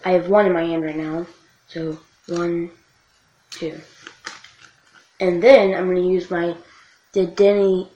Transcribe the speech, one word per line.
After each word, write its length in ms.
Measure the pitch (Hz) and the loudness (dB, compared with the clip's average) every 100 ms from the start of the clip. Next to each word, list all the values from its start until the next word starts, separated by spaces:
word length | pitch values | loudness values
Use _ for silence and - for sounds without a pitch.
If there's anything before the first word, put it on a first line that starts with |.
I 60 | 185 | 2
have 180 | 180 175 | 0 2
one 180 | 208 202 | 2 4
in 60 | |
my 120 | 170 | 0
hand 180 | 165 165 | -2 -4
right 140 | 156 156 | -4 -6
now. 300 | 156 165 175 - _ _ _ | -6 -8 -10 -18 _ _ _
So, 300 | 165 160 156 _ _ - | -10 -10 -10 _ _ -10
one, 440 | 170 175 170 170 - _ _ _ _ _ _ _ | -6 -4 -4 -8 -14 _ _ _ _ _ _ _
two. 300 | - 160 160 - _ - - - - - _ - _ _ _ _ _ | -12 -12 -12 -20 _ -20 -20 -20 -20 -20 _ -20 _ _ _ _ _
And 220 | 190 175 | -4 2
then 300 | 220 269 196 | 6 6 6
I'm 140 | 190 185 | -2 -2
gonna 140 | 180 | -2
use 300 | 180 185 175 | 0 -2 -2
my 260 | 175 175 170 - - _ _ _ | -4 -4 -6 -16 -20 _ _ _
Dedenne 760 | 196 180 180 202 202 196 185 185 | -4 -4 2 2 4 2 0 -4